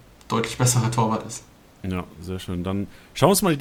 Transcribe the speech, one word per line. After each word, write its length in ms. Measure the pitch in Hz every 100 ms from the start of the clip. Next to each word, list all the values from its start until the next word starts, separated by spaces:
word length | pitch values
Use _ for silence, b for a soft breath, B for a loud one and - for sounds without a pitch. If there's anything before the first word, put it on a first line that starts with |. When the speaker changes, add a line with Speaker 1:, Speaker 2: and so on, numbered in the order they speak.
| - - -
Speaker 1:
deutlich 280 | 113 117 -
bessere 340 | 123 123 113
Torwart 340 | 117 110 110 110
ist. 160 | - - - - -
Speaker 2:
Ja, 220 | 92 92 87 -
sehr 180 | 87 92
schön. 240 | - 90
Dann 240 | 87 98 98 B B
schauen 140 | - 143
wir 20 |
uns 100 | 196
mal 80 | 196
die 20 | 147